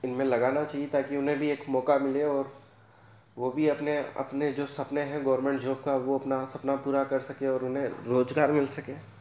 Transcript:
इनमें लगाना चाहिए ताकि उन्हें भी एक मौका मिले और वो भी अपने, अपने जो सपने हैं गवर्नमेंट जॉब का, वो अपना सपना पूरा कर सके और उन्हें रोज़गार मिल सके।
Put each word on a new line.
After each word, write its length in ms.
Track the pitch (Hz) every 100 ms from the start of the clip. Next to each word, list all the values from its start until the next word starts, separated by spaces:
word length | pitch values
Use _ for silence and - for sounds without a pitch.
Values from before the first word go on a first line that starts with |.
इनमें 200 | 131 127
लगाना 400 | 135 120 123 139
चाहिए 220 | 147 143 143
ताकि 280 | 143 135 143
उन्हें 220 | 139 147
भी 120 | 147
एक 180 | 143 -
मौका 300 | 131 127 139
मिले 240 | 139 135
और 280 | 147 139 139 - - - - - - - - -
वो 140 | 123
भी 180 | 131 156
अपने, 280 | 143 147 147 131 -
अपने 360 | 135 139 147
जो 140 | 135 143
सपने 340 | - 131 143
हैं 220 | 143 147
गवर्नमेंट 360 | 135 131 135 139
जॉब 220 | 123 135
का, 120 | - 135
वो 220 | 127 135
अपना 260 | 135 131 131
सपना 300 | - 135 139
पूरा 260 | 135 139
कर 160 | 135 135
सके 240 | - 135 135
और 160 | 131
उन्हें 240 | 127 131 135 -
रोज़गार 480 | 117 127 123 151 143
मिल 140 | 151 139
सके। 240 | - 139 143 - -